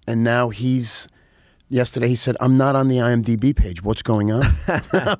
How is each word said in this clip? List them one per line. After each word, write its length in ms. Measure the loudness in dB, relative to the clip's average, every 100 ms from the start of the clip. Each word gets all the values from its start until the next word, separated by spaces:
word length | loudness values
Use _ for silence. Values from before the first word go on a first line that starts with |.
| -4
and 160 | 0
now 280 | 2 2 0
he's, 580 | -2 -2 -2 -2 -8 -12 _ _ _ _ _ _
yesterday 380 | -2 -2 -2 0
he 80 |
said, 220 | 0 -2 0
"I'm 160 | 2 4
not 200 | 4 2
on 100 | 2
the 140 | 2
I 100 | 2
M 120 | 0
D 120 | 0
B 180 | 0 0
page. 300 | 2 -2 -2
What's 200 | -4 -4
going 280 | -2 0 0
on?" 140 | 2 2 0
<laughs> 100 | 0 -4 -2
I'm 240 | -2 0